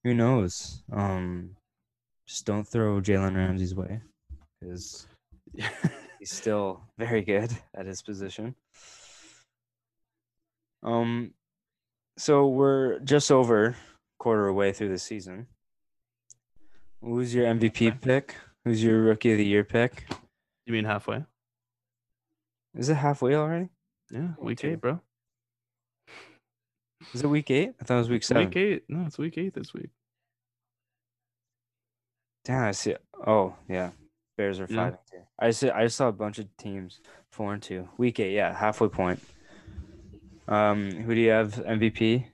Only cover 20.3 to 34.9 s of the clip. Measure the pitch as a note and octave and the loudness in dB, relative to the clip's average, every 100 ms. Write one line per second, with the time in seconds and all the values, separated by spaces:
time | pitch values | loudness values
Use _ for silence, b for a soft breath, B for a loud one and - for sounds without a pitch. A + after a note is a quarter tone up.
20.3 | _ _ _ - A2+ A2 G#2 - A2 D#3 | _ _ _ -4 -2 0 -2 -4 -8 -10
21.3 | _ _ _ _ _ _ _ _ _ _ | _ _ _ _ _ _ _ _ _ _
22.3 | _ _ _ _ - B2 D3+ D3 C#3+ B2 | _ _ _ _ -6 -2 2 2 0 0
23.3 | D3 D3+ E3+ F3+ _ _ _ _ A#2 F3 | 2 0 -4 -6 _ _ _ _ -8 -8
24.3 | D#3+ A#2+ A#2 C#3 E3 A#2+ E3 _ _ _ | -8 -8 -6 -6 -4 -4 -4 _ _ _
25.3 | _ _ _ _ _ _ _ _ B B | _ _ _ _ _ _ _ _ B B
26.3 | B _ _ _ _ _ _ - B2 D3 | B _ _ _ _ _ _ -12 -4 0
27.3 | D3+ D3 C3+ G3+ - - B2 A#2 A#2+ - | 0 2 2 0 -6 0 0 2 0 2
28.3 | A#2+ G2 F#2+ G3+ F#3+ - D#3 E3+ - D#3 | 2 2 0 0 -2 -6 -8 -6 -6 -6
29.3 | D#3+ F#3+ - - - - _ _ _ _ | -4 -6 -8 -12 -14 -14 _ _ _ _
30.3 | _ _ _ _ _ _ _ _ _ _ | _ _ _ _ _ _ _ _ _ _
31.3 | _ _ _ _ _ _ _ _ _ _ | _ _ _ _ _ _ _ _ _ _
32.3 | _ - C3 A2 F#2+ A2 - _ - - | _ -4 0 0 -2 -4 -6 _ -8 2
33.3 | A2 F#2 - - F#2 F2+ - _ _ _ | 2 2 -4 -8 -6 -6 -10 _ _ _
34.3 | - G2+ F#2+ F#2+ A2 F2+ | -4 -4 -4 -6 -4 -4